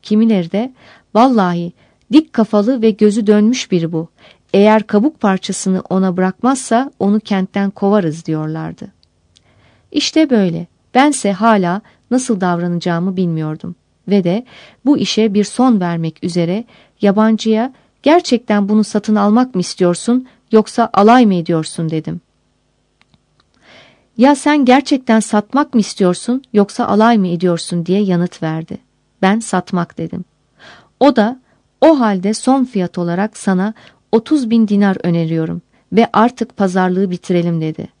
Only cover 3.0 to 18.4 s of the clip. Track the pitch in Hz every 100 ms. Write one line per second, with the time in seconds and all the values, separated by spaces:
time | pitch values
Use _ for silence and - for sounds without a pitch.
3 | 208 208 208 208 214 254 - 180 165 165
4 | 165 _ - _ _ 196 208 220 214 208
5 | 262 - 208 190 - 190 196 185 - 190
6 | 190 180 185 - 240 262 - 233 277 _
7 | 196 208 - 196 185 202 196 - 196 208
8 | 170 160 165 156 156 160 160 180 202 _
9 | _ _ _ _ _ _ _ _ _ -
10 | - 320 311 233 190 165 175 _ _ 247
11 | 285 285 202 190 226 214 180 190 _ _
12 | _ 254 254 208 180 175 175 175 180 170
13 | 185 185 175 160 156 156 175 175 _ _
14 | - 202 180 196 247 - - _ 254 294
15 | 196 - 220 202 202 - 254 220 175 170
16 | 165 156 175 170 170 196 247 _ _ _
17 | 202 196 220 220 220 220 247 - _ _
18 | 269 330 349 247